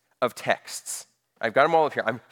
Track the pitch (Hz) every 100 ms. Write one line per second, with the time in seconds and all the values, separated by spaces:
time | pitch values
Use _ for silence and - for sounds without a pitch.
0 | _ - 123 - - 107 - - - -
1 | - _ _ - 113 110 151 165 147 123
2 | 104 120 _